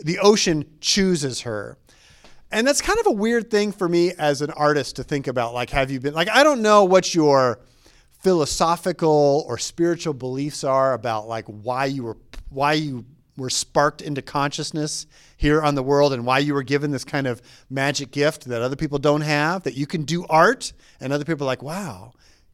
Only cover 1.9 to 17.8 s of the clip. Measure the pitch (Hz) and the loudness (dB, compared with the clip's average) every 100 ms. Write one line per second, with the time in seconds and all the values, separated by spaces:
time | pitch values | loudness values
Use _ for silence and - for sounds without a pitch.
1.9 | _ _ - - - - 214 247 285 - | _ _ -20 -20 -20 -8 -2 0 0 0
2.9 | 415 440 226 220 233 214 208 208 202 175 | 0 2 2 2 0 0 0 0 -2 0
3.9 | 170 175 - 151 139 147 151 147 147 127 | 2 2 0 -2 0 -4 0 2 2 -2
4.9 | - 127 147 135 123 117 120 123 143 135 | -8 -6 -4 -2 -2 -2 -4 -2 0 -2
5.9 | 135 135 151 180 220 302 277 214 208 190 | -2 -4 -2 2 4 4 4 4 6 6
6.9 | 185 180 170 151 139 127 110 _ _ _ | 4 4 2 4 6 4 0 _ _ _
7.9 | _ _ _ 190 180 143 - 165 170 - | _ _ _ 0 2 0 0 0 0 -2
8.9 | 165 165 151 143 139 160 117 - - 170 | -2 2 4 4 2 -2 -8 -8 -2 -2
9.9 | 165 170 135 127 131 147 139 143 135 135 | 0 -6 -6 -8 -6 -6 -6 -2 2 2
10.9 | 123 123 110 107 113 110 104 104 123 139 | 0 -2 -6 -6 -8 -10 -12 -6 -4 -4
11.9 | 139 117 104 _ - - 135 143 156 151 | -4 -8 -12 _ -18 -14 -2 0 0 -2
12.9 | 127 113 143 _ - 131 - - 160 147 | -8 -12 _ _ -12 -6 -6 -2 2 2
13.9 | 147 - 143 - 147 143 143 151 156 151 | 0 -8 -8 -6 -2 -2 -4 -8 -6 -6
14.9 | - - _ - _ 147 151 151 143 131 | -8 -12 _ -20 _ 2 2 2 0 2
15.9 | 143 143 131 117 131 147 143 131 143 147 | 4 4 2 0 2 2 -2 -2 -2 0
16.9 | 135 - 147 135 117 - - _ 131 | -4 -4 -4 -4 -6 -12 -20 _ -4